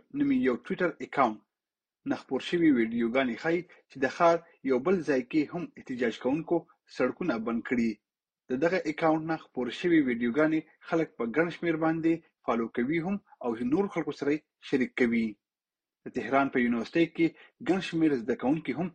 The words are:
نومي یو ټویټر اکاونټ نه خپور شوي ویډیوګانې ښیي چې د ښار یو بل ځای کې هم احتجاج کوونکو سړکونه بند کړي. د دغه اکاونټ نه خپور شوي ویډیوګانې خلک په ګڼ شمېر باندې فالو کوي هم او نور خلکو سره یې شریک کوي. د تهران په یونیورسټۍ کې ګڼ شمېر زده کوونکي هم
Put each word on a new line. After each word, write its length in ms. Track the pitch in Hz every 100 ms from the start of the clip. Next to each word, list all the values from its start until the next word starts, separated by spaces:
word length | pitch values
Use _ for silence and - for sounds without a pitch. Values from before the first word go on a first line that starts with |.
| _
نومي 260 | 139 143 131
یو 180 | 127 120
ټویټر 340 | - 190 175 -
اکاونټ 420 | 131 - 123 107 _ _ _ _ _ _ 139
نه 100 | 127
خپور 240 | - 131
شوي 280 | - 175 165
ویډیوګانې 680 | 127 113 117 117 127 131 110
ښیي 240 | 160 170 170 -
چې 120 | _ 135
د 80 | 131
ښار 280 | - 170 170 - _
یو 160 | 131 123
بل 180 | 143 190
ځای 220 | 151 135
کې 200 | 120 156 143
هم 160 | 170 156
احتجاج 440 | - - 123 120 107
کوونکو 400 | 123 151 156 170 - _ _
سړکونه 420 | - 127 - 175 117
بند 220 | 113 117
کړي. 280 | - 123 113 107 _ _ _ _ _
د 20 | 127
دغه 220 | 165 185
اکاونټ 420 | 160 151 160 160
نه 120 | 160 160
خپور 280 | - - 123
شوي 280 | - 175 160
ویډیوګانې 640 | 131 117 120 127 156 156 - _
خلک 280 | - 165 156
په 140 | - 117
ګڼ 200 | 117 170
شمېر 260 | 160 170 160
باندې 360 | 160 165 160 165 - _
فالو 280 | - 117 113
کوي 300 | - 123 170
هم 180 | 165 202 - -
او 120 | 123 110
نور 200 | 123 160 196
خلکو 240 | 170 151
سره 180 | - 135
یې 140 | 151 - _
شریک 300 | - 139 123
کوي. 320 | - 120 117 113 104 _ _ _ _ _ _
د 60 | 127
تهران 360 | 127 110 135 139
په 100 | 135
یونیورسټۍ 480 | 120 120 107 170 165
کې 200 | - 160 - - _
ګڼ 200 | - 190
شمېر 300 | 170 165 160
زده 200 | 135 113 117
کوونکي 360 | 123 160 147
هم 160 | 123 180